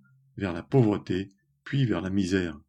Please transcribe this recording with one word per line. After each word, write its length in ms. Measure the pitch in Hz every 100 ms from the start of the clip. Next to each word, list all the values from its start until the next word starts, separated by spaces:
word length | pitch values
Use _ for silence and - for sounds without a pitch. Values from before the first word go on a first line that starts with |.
| _ _ _ -
vers 160 | 98
la 80 | 82
pauvreté, 680 | - 139 107 92 - 92 101 _ _ _
puis 220 | - 139 120
vers 160 | 90
la 100 | 92
misère. 480 | 98 90 95 87 73